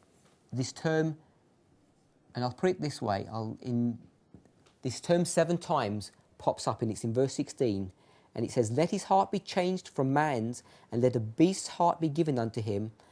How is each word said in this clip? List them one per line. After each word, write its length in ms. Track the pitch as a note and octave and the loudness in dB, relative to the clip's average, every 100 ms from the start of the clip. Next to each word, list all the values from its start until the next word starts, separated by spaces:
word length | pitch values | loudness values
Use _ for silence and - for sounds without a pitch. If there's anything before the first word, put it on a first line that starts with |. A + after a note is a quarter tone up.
| _ _ _ _ - | _ _ _ _ -10
this 200 | A#2+ B2+ | -6 -6
term, 460 | - E3 D#3+ D#3+ D#3 _ _ _ _ _ _ _ _ _ _ _ | -4 0 2 0 -2 _ _ _ _ _ _ _ _ _ _ _
and 100 | A#2+ | -6
I'll 100 | B2 | -6
put 180 | - F#3 | 0 0
it 100 | F3+ | 0
this 200 | D3 - | -4 -4
way, 260 | A2+ G2 G#2+ | -2 -2 -4
I'll, 260 | A2+ A2 - | -6 -6 -6
in, 380 | B2+ A#2+ A#2+ A2+ - _ _ - _ _ _ _ | -4 0 0 -2 -10 _ _ -20 _ _ _ _
this 180 | C3 - | -8 -4
term 240 | - F3 E3+ | 2 2 2
seven 320 | - D#3+ F3 | 2 2 2
times 540 | - D#3 G#2+ G#2 - _ _ - | 0 0 0 -2 -8 _ _ -6
pops 300 | - - - | -2 -2 -2
up, 140 | A2+ | -2
and 80 | A2 | -2
it's 140 | G2+ | -2
in 100 | A#2 | -2
verse 200 | A#2 C3+ | 0 0
sixteen, 580 | - D3 - B2+ G2 F#2+ - _ - _ | 0 -6 0 0 0 -4 -10 _ -20 _
and 120 | - - | -6 -2
it 60 | |
says, 200 | C3 A2 | 0 0
"Let 200 | A#2+ E3+ | 2 0
his 120 | G3 | 0
heart 260 | - F#3+ F#3+ | 2 2 4
be 100 | G3+ | -2
changed 500 | - G3 F3+ F#3 - | -2 0 0 0 -4
from 240 | - C3+ | -2 2
man's, 500 | C#3 D#3 B2 A2 B2+ - - - | 2 2 0 -2 -6 -12 -20 -6
and 100 | A#2 | 2
let 140 | B2+ A#2+ | 4 2
a 20 | |
beast's 480 | A2 - F3 F#3+ - | 0 4 4 4 -6
heart 320 | - F3 - | 0 2 2
be 100 | D#3+ | 0
given 300 | D3 D#3 B2+ | 0 0 0
unto 220 | A2+ A#2 | -2 -2
him, 300 | A2 G2+ A2 - - | -2 -2 -4 -10 -20